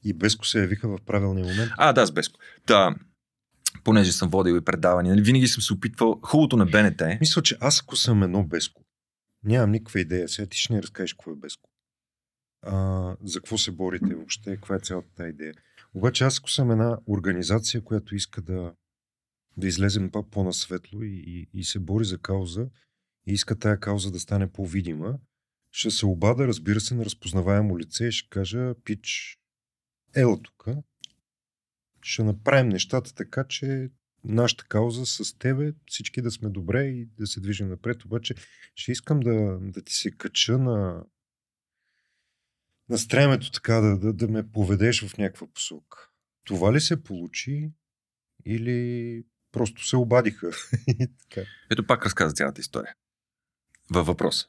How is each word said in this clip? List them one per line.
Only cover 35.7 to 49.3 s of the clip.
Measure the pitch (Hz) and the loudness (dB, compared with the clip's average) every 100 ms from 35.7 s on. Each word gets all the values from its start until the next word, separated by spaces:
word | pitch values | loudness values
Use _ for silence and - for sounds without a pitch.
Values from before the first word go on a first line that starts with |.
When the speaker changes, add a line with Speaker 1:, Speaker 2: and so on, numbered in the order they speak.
| 151 _ | -6 _
Speaker 1:
всички | - - - | -10 -8 -6
да | 117 | -6
сме | 110 107 | -6 -6
добре | 95 85 120 139 | -6 -2 0 0
и | 127 117 110 | -4 -10 -10
да | 104 | -8
се | - | -6
движим | 98 101 98 | -6 -4 -6
напред“, | 90 110 - | -6 -6 -6
обаче | 92 113 113 127 - _ - | -6 -8 -6 -12 -14 _ -20
ще | - - | -14 -8
искам | 123 - 151 | -8 -2 0
да, | 120 113 104 92 | 2 0 0 -2
да | 98 95 | -8 -12
ти | - | -8
се | - 107 | -6 -6
кача | - - - - 127 | -8 -6 -2 0 2
на, | 127 110 95 85 82 _ _ _ _ _ _ _ _ _ _ _ _ _ _ _ _ _ _ | 2 0 -2 -6 -14 _ _ _ _ _ _ _ _ _ _ _ _ _ _ _ _ _ _
на | 117 | -4
стремето | 113 120 139 131 - | 2 4 6 4 0
така, | - - 113 | -8 0 4
да, | 104 101 | 4 2
да, | 104 | 0
да | 110 113 | -2 -2
ме | 110 107 | -2 -4
поведеш | 107 95 101 113 120 101 | -2 0 2 2 2 -4
в | - | -6
някаква | 98 - - | -6 -6 -18
посока. | - - 78 _ - - _ _ _ - | -12 -12 -12 _ -20 -20 _ _ _ -8
Това | 95 95 | 0 4
ли | 135 | 4
се | 151 165 | 2 -4
получи | - 92 87 - - 143 156 156 _ _ _ _ _ _ - | -6 -12 -10 -10 -8 -6 -6 -12 _ _ _ _ _ _ -6
или | 113 117 120 120 120 117 117 - | -4 -2 -2 -2 -4 -6 -10 -14